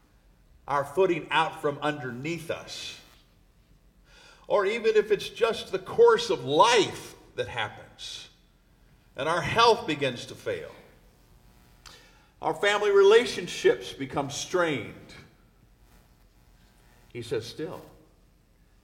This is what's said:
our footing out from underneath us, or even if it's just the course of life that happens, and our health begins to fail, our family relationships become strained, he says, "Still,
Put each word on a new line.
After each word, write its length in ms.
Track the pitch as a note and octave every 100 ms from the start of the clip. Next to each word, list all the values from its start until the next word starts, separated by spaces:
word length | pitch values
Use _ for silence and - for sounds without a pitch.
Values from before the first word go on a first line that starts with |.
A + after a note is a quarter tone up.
| _ _ _ _ _ _ -
our 160 | C#3+
footing 440 | C3+ F#3 F#3 E3 C3+
out 320 | D3 D#3 -
from 160 | D3+ C#3
underneath 720 | D3 D3 B2+ A#2+ D3+ E3+ -
us, 500 | E2+ D#2+ - - - - _ _ _ _ _ _ _ _ _ _ - - - -
or 180 | G3+ F#3+
even 300 | A3+ A3 G#3+
if 160 | G#3+
it's 180 | G3 -
just 420 | - A3+ G#3 -
the 60 | -
course 540 | - - A#3 A3 -
of 120 | D#3
life 720 | C3 D3+ A3 E4 E3 - - - - -
that 120 | A#2+
happens, 840 | A#2+ G#2 - - - - - - _ _ _ _ _ _ _ _ -
and 140 | D3
our 120 | E3+
health 440 | D3+ A3+ A#3+ A3 E3
begins 400 | C#3 C3+ A#2 -
to 80 |
fail, 380 | G#2 A#2 F2 C#2+ - - - _ _ _ - _ _ _ - - - - _ _ -
our 140 | D3+ E3
family 340 | G3+ G#3 G#3
relationships 1040 | G3 G3 A3+ - - F3 - F#3 - -
become 380 | - C3+ C#3+ C#3
strained, 840 | C#3 - F3+ E3+ C3 F#2+ F2 - - - _ _ _ _ _ _ _ _ _ _ _ _ _ _ _ _ _ _
he 80 | B2
says, 240 | A#2 A#2+ G#2+
"Still, 400 | - D#3 A#2 - - _ _ _ _ _ _ _ _